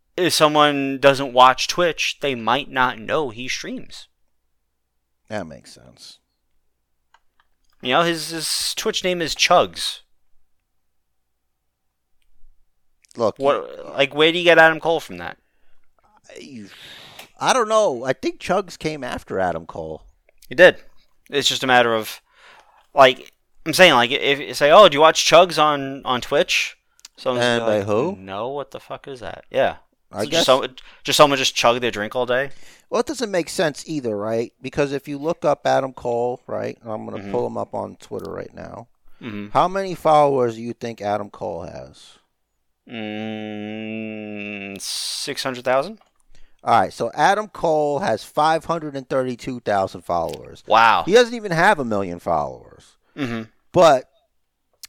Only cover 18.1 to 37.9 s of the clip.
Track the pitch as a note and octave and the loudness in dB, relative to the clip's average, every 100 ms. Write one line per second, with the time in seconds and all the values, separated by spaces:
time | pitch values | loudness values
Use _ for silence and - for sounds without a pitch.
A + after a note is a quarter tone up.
18.1 | C3+ F4 E4+ - F#3 F3+ - D#3 D3+ B2 | -4 -4 -8 -4 -2 -4 -8 -10 -8 -10
19.1 | E2+ - F#2+ F#2 E2 E2+ - D#2+ D#2 - | -10 -8 -2 -2 -2 -8 -12 -12 -12 -16
20.1 | _ _ _ - B2+ F3+ - - - _ | _ _ _ -8 6 6 6 -6 -20 _
21.1 | _ - C#3+ B2+ B2+ C3 B2 A#2 A2+ G#2+ | _ -8 -2 -2 -2 4 4 4 0 -4
22.1 | - _ _ - - _ _ _ - C3 | -12 _ _ -20 -20 _ _ _ 6 6
23.1 | C3 - _ _ _ - D#3 F3+ C3 A#2+ | 6 -8 _ _ _ -4 6 8 8 4
24.1 | C#3 A#2+ C#3 A#2 B2 D3 F3 G3 C#3+ D#3+ | 0 0 -2 -4 0 6 8 8 8 4
25.1 | D#3+ - F3 F3+ D#3 D3+ C#3+ C3+ C3+ - | 4 6 6 6 4 2 0 -4 -10 -4
26.1 | B2 - C#3+ F3+ - - - _ _ - | -4 -2 0 0 -2 -4 -10 _ _ -20
27.1 | - C3 B2 A#2+ A#2 A2+ G#2+ G2+ G#2+ D3+ | -10 -6 0 0 0 0 -2 0 -2 -2
28.1 | G3 G2 G2 A#2+ C#3+ C3 - - C3+ - | -6 -10 -10 -8 -10 -12 -14 -14 -16 -14
29.1 | C3 G2+ - - B2+ A2+ D2+ _ _ _ | -14 -14 -14 -8 0 0 -2 _ _ _
30.1 | G#2 A2 E3 C#3+ C3+ B2 - - - - | -8 -4 0 4 4 2 -12 -20 -16 -4
31.1 | C3+ D3+ C#3 C3 - A#2+ B2 A#2+ G#2 G#2+ | 4 4 4 -2 0 0 2 0 -4 -6
32.1 | B2+ B2 B2 C3+ - - - - G#3+ A#3+ | -4 -2 -2 -4 -10 -18 -20 -8 -4 -4
33.1 | C#4+ A#3 F#3+ D#3 - E3 C3+ - D#3 B2 | -4 -4 -4 -4 -2 -2 -4 -8 -6 -4
34.1 | G#2 G#2+ A2+ A#2+ _ B2+ - C#3+ C#3 D3 | -4 -4 -4 -4 _ -12 -4 -2 -4 -8
35.1 | C#3+ D3+ F3 - C#3+ C3+ C3 C3+ B2+ B2+ | -8 -6 -2 0 0 2 0 0 -6 -6
36.1 | A#2 A#2+ B2 - G#2+ A2+ - A#2 A2 A2 | -4 -4 -6 -8 -8 -8 -10 -10 -10 -10
37.1 | G#2 G2+ A#2+ A#2+ A2+ G#2 G#2+ G2+ | -12 -8 -4 -4 -6 -8 -8 -10